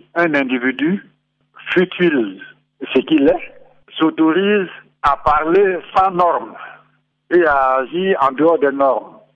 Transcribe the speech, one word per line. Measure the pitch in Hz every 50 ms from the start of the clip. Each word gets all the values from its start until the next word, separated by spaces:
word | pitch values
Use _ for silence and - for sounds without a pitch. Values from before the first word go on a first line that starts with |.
| - _ -
un | 170 175 165 147
individu, | 139 135 127 131 120 120 131 127 131 139 165 196 196 - - _ _ _ _ _ _ _ _ _ - - -
fût-il | - 175 185 180 - - 180 170 151 131 110 98 92 95 - - - _ _ _ _ - - - -
ce | 131
qu'il | - - 160 151 139
est, | 156 190 339 - - - - - - _ _ _ _ -
s'autorise | - 160 160 160 160 160 160 170 185 196 202 208 208 185 165 - - - _ _ _
à | - 143 139
parler | - - 156 147 151 156 160 175 196 208 190 185 165 - - -
sans | 190 190 196
normes | 180 175 180 170 147 120 110 110 - - - - - - _ _ _ _ _ _ _ _ _ -
et | 165 175 170
à | 151 143 139 135 131 131
agir | 131 131 117 143 175 190 190 190 -
en | 135 135
dehors | 135 131 151 165 165
des | 147 143 139
normes. | 135 139 139 135 120 107 - - - - - _ _